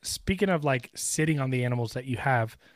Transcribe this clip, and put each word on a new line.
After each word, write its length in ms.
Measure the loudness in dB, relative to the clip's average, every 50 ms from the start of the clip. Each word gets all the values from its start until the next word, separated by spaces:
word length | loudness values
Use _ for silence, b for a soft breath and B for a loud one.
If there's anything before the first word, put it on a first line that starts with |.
speaking 480 | -10 -10 -10 -6 -2 -2 0 2 2 2
of, 140 | 2 2 2
like, 280 | 0 0 0 -2 -8 _
sitting 440 | -8 -6 -4 0 0 2 2 2 0
on 100 | 0 0
the 160 | 0 0 0
animals 280 | 0 0 0 -2 -2 -4
that 120 | -8 -4
you 120 | -4 -4
have, 400 | 0 2 2 2 2 2 0 -4 b b b b